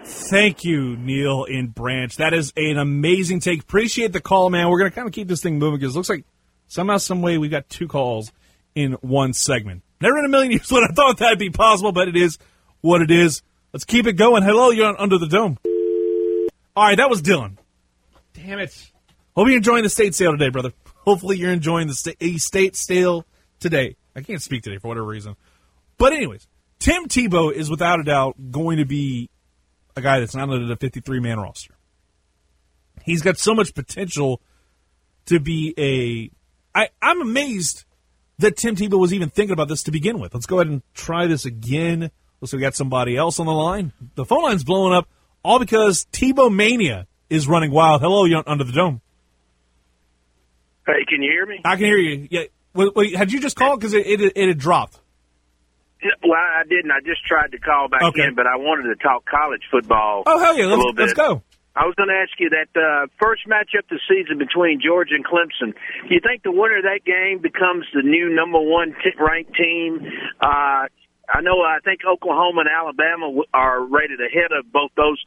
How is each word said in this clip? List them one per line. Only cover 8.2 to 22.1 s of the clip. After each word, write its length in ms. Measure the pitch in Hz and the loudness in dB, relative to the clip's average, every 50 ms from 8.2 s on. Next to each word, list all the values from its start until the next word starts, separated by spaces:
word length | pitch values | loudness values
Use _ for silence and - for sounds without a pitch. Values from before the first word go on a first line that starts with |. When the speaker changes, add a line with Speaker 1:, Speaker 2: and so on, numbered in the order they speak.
| 110 110 _ _ _ _ _ _ _ _ _ | -8 -12 _ _ _ _ _ _ _ _ _
Speaker 1:
in 200 | 156 143 135 127 | -4 -2 -2 -4
one 380 | - - 127 127 139 135 131 127 | -6 -4 -2 0 0 0 0 0
segment. 500 | - - - 139 120 104 101 92 90 _ _ _ _ | -2 -2 -2 -2 -4 -4 -8 -14 -14 _ _ _ _
Never 180 | 156 214 269 294 | 0 2 2 2
in 60 | 294 | 0
a 40 | 277 | 2
million 220 | 269 269 269 254 226 | 2 2 4 4 0
years 160 | - - - | -2 -2 2
<laughs> 40 | 262 | 2
would 100 | 254 226 | 2 2
I 100 | - 170 | 4 4
thought 260 | 175 285 262 233 - | 4 4 4 4 4
that'd 200 | 214 233 226 185 | 4 2 2 2
be 120 | 202 185 | -2 -6
possible, 420 | 160 - 208 220 214 190 190 214 180 | 0 2 4 4 4 4 2 -2 0
but 160 | 180 185 185 | 0 0 2
it 80 | 170 | 2
is 200 | 175 180 175 160 - _ _ _ _ _ _ _ _ | 2 2 2 0 -4 _ _ _ _ _ _ _ _
what 200 | - 160 175 175 | 2 4 4 4
it 100 | 170 156 170 | 6 6 6
is. 300 | 170 175 170 139 - _ _ _ _ _ _ _ | 6 6 4 2 -2 _ _ _ _ _ _ _
Let's 120 | 143 - | -14 -8
keep 220 | - - 240 233 240 | 0 2 2 2 2
it 60 | 196 | 2
going. 280 | 165 208 233 240 220 190 | 4 6 6 6 6 6
Hello, 280 | 196 208 226 254 254 | 4 4 6 6 6
you're 180 | 240 220 220 214 | 6 4 2 2
on 80 | 202 202 | 2 0
Under 200 | 202 202 196 180 | 0 2 2 2
the 100 | 170 156 | 2 2
Dome. 280 | 156 202 226 196 135 - _ - - - - - - - - - - - - - - - - - _ _ _ _ _ | 2 2 2 0 -4 -4 _ -4 -2 -2 -2 -2 -2 -2 -2 -2 -2 -2 -2 -2 -2 -2 -4 -4 _ _ _ _ _
All 80 | 202 214 | 2 4
right, 120 | 208 202 | 4 6
that 120 | 190 254 277 | 4 4 2
was 140 | 247 196 147 | 2 0 2
Dylan. 340 | 170 196 151 117 98 98 - _ _ _ _ _ _ _ _ _ _ _ _ _ _ _ | 2 0 0 0 -8 -14 -18 _ _ _ _ _ _ _ _ _ _ _ _ _ _ _
Damn 260 | - 151 190 196 202 | -20 -14 -12 -10 -10
it. 320 | 190 - - - - _ _ _ _ _ _ _ _ _ _ | -10 -10 -12 -20 -20 _ _ _ _ _ _ _ _ _ _
Hope 100 | 165 202 | 2 4
you're 120 | 254 262 247 | 4 4 4
enjoying 260 | 202 233 240 240 220 | 4 2 2 2 2
the 40 | 202 | 0
state 260 | - - 220 202 165 | 2 2 0 0 2
sale 160 | - 190 175 151 | 0 0 0 2
today, 160 | 147 151 131 | 2 0 -2
brother. 240 | 123 131 127 127 - _ _ - - _ _ | -2 -4 -6 -8 -10 _ _ -20 -20 _ _
Hopefully 320 | 202 202 175 180 185 196 | 0 0 0 0 -4 -4
you're 160 | 185 175 180 180 | -2 0 -2 -2
enjoying 340 | 175 151 160 170 165 165 | 0 0 0 -2 -2 -2
the 80 | 151 135 | -4 -6
sta-, 220 | - - 170 | -8 -8 -10